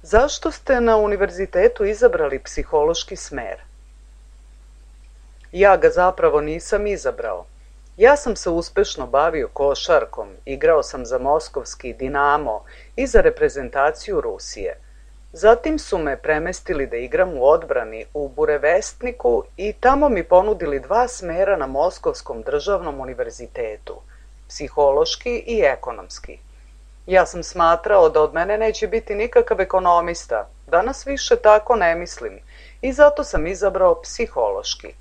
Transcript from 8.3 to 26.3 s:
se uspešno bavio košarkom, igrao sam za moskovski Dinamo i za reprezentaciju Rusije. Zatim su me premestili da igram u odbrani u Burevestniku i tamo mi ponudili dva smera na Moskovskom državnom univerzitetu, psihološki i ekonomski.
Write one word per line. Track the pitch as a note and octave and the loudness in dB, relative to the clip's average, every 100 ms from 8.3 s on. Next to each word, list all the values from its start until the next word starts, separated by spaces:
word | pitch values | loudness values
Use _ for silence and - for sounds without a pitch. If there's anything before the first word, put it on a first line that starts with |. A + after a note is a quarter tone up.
| G#3 | -6
se | - | -2
uspešno | E3+ E3 - - - B2+ | -4 -2 -2 -2 -4 -2
bavio | C#3 D#3+ D#3+ A#2 | 2 2 0 -6
košarkom, | - C#3+ C3+ - D#3 A#2 - G2+ F#2 | -2 -2 -2 2 2 2 -10 -14 -14
igrao | - C3+ D#3 D#3+ | -12 -2 2 2
sam | - C3+ A#2 | 0 -10 -6
za | B2+ | -4
moskovski | C3 D#3 D#3 C#3 A#2 - B2+ | 0 -2 -2 -10 -10 -14 -14
Dinamo | A#2 C3 C#3+ C#3+ D3 C#3 G#2+ - - - - | -8 -6 0 2 2 -2 -8 -10 -20 -14 -6
i | C4 | 2
za | A3 | 4
reprezentaciju | E3 D#3+ D3+ C#3 B2+ C#3 D3 D#3 - F3 | 4 2 -2 -2 -6 0 0 -2 -6 -4
Rusije. | A#2+ F#2+ - A2 F#2 - - - - - - | -4 -8 -12 -10 -10 -10 -18 -20 -20 -20 -20
Zatim | D#3+ G#3 A#3+ D#4 D#4 | 2 4 4 2 -6
su | - F#3+ | -4 -4
me | D3+ C3 | -4 -4
premestili | - D3+ E3+ F#3 - D#3+ C3 | -2 -2 -2 -10 -6 -4 -4
da | A#2 | -6
igram | B2+ D#3 F3+ D3 | -4 -2 0 2
u | C3 | 4
odbrani | D#3+ D#3+ B2 A2 A2 A2 | 4 2 -4 -4 -12 -12
u | D3 C#3 | -8 -8
Burevestniku | D3 D3+ D3 D3 F3+ A3 - B3 B3 B3 A3+ - - | -2 0 0 2 0 -2 -10 -10 -4 0 0 -4 -10
i | G3+ | -10
tamo | G#3+ B3 C#4 D4 | 0 2 4 2
mi | G#3 | 0
ponudili | D#3+ F3+ G3+ G3 E3 C#3 | 4 4 4 -2 -2 -6
dva | C3 G#3 B3 | -2 0 0
smera | - F3+ E3 F#3+ F#3 | -4 -8 -2 0 0
na | C3+ | -2
Moskovskom | C3+ E3+ - E3 C#3 - A#2 | 0 -2 -2 -6 -6 -10 -10
državnom | A2 C#3+ C#3+ G3 E3+ C#3 | -4 -4 -2 -4 -4 -10
univerzitetu, | C3 B2 A#2 - A#2 - A2+ G#2+ - - - - - - - | -12 -8 -8 -10 -16 -10 -10 -10 -16 -18 -18 -20 -20 -20 -20
psihološki | - C#3+ - C#3+ C#3 E3 - B3 A#3+ - | -12 -6 2 4 4 0 -2 -6 -6 -4
i | A3+ | 2
ekonomski. | D3+ B2 - A2 F2+ - - | 2 0 -8 -14 -16 -20 -20